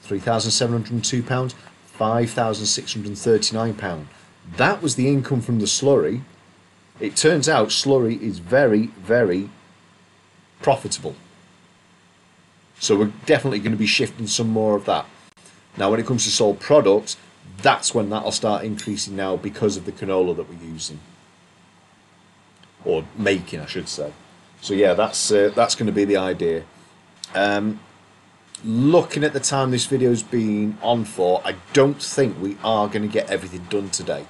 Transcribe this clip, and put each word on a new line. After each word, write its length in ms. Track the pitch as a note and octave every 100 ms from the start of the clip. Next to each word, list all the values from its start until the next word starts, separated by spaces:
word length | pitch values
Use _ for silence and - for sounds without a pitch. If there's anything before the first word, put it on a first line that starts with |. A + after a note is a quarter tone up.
three 160 | - G2
thousand 320 | F#2 A2+ A2
seven 240 | - A#2+
hundred 200 | A#2 G#2+
and 120 | A#2+ A2+
two 160 | B2+
pounds, 320 | A#2+ B2+ C3 - - - -
five 460 | - A2 A#2 A#2
thousand 340 | - A2+ G#2 G#2+
six 300 | - - A2
hundred 140 | G#2
and 100 | G2
thirty-nine 560 | - A2 G#2 A2 A2+ G#2+
pound. 320 | G#2 E2 D2 - - _ F2 E2+
That 240 | C3+ G3+
was 140 | E3 B2
the 120 | B2+
income 340 | C#3 B2 C3
from 180 | A2+ A#2+
the 80 | G2+
slurry. 540 | - C3+ C3+ D2+ A2+ C#3 - _ _ _ _ _ -
It 160 | G#2+ -
turns 320 | D#3 E3 C3+
out 200 | D3 G#2+
slurry 520 | - C#3 C3+ A#2 A#2
is 200 | A2 F#2
very, 480 | F2 B2+ C#3 G#2+ A2+
very 640 | - F#2 A#2 A2 F2+ G2+ - _ _ _ _ _ _ _ _ _ _
profitable. 520 | - C3+ - - D#2+ - - - _ _ _ _ _ _ _ _ _ _ _ _ _ -
So 180 | - G#2
we're 140 | G#2+ - -
definitely 320 | D3+ C#3 G#2
gonna 160 | A2 G#2+
be 100 | G#2+
shifting 400 | - A#2+ - G#2+
some 240 | - A2+
more 260 | A2 A2 G#2
of 100 | G2+
that. 200 | F2 - - - - - - _ -
Now, 140 | G2
when 80 | A2
it 80 | A2+
comes 160 | B2
to 80 | G2+
sold 280 | - A2 G2+
products, 560 | - D3 G#2+ G2+ G#2 - - - - F#2+
that's 360 | C#3 B2 -
when 160 | A#2+ G2+
that'll 220 | G#2+ G#2
start 320 | G#2 A2 G2+
increasing 520 | G#2+ G#2 - G#2 - G2
now 200 | F#2+ F#2
because 420 | G2+ - G#2+ F#2+
of 80 | F2+
the 60 |
canola 440 | - G2 F#2+ F#2 E2+
that 140 | D#2
we're 160 | F2 E2
using. 340 | D#2+ - D#2 - - _ _ _ _ _ _ _ _ _ _ _ _ _ _ - _
Or 200 | - E2+ D#2 -
making, 440 | G2+ G2 E2+ E2+
I 80 | D2+
should 200 | F#2+ D2+
say. 260 | - D2 - - - - -
So 120 | -
yeah, 200 | G2 G2+
that's, 380 | F2+ A2 - -
uh, 200 | G#2 G2+ G2+
that's 200 | - -
gonna 160 | A2
be 140 | G2+ G2+
the 120 | G2
idea. 460 | F#2+ F2 E2+ E2 D#2+ - - _ _ - - F#2+
Um, 440 | G2+ G2+ G#2 G#2+ - - _ _ _ _ _ -
looking 600 | A2 A2+ C#3 F3 - -
at 100 | D3+
the 60 | D3
time 300 | - C#3 C3
this 160 | B2 -
video's 380 | C3+ B2+ A#2
been 540 | - B2 A2 G#2 G#2+ G#2+
on 240 | G#2 A#2+ G#2
for, 360 | - F2+ F2+ -
I 100 | G2 -
don't 280 | - C#3 C#3+
think 380 | - - C3 F2+
we 160 | G2 G2+
are 240 | A2+ A2 G#2
gonna 200 | G#2 G#2
get 220 | G#2+ -
everything 360 | G2 F2+ F2+ F2
done 200 | G#2 G2
today. 360 | - E2+ D2+ D2